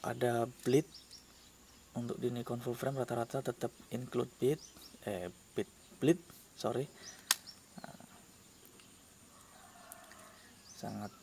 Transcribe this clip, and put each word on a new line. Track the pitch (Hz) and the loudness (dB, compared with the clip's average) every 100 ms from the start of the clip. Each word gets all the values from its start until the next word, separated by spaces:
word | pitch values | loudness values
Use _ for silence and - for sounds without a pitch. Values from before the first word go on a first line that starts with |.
ada | - 120 123 120 117 - | -4 2 4 4 0 0
bleed. | 127 131 - - - - - - - - - - - - | 6 6 6 -8 -20 -20 -20 -20 -20 -20 -20 -20 -8 -4
Untuk | 117 - | -2 0
di | 123 | 0
Nikon | 120 120 123 | 0 -2 -2
full | 123 117 | -2 0
frame | 135 135 | 0 0
rata-rata | 120 120 117 135 | 0 0 2 0
tetap | 131 117 135 - - | 0 -2 -4 -4 -6
include | 117 127 120 - - | -6 0 0 0 2
bleed, | 127 156 - - - - | 4 4 -2 -18 -20 -8
eh, | 113 95 90 - - | -4 -2 -4 -8 -6
bleed, | - 101 - - - | -4 -4 -6 -20 4
bleed, | 135 170 - - - - | 6 6 2 -20 -20 -4
sorry. | 110 120 143 - - - - - - - - - | 0 0 -2 -8 -16 -16 2 2 2 -18 -20 -16
Nah, | - - - - - - - - - - - - - - - - - - - - - - - - - - - - - - | -14 -14 -18 -20 -20 -20 -20 -20 -20 -20 -20 -20 -20 -20 -20 -20 -20 -20 -20 -20 -16 -16 -16 -18 -20 -20 -20 -20 -18 -10
sangat | 107 104 104 - | -8 -6 -8 -10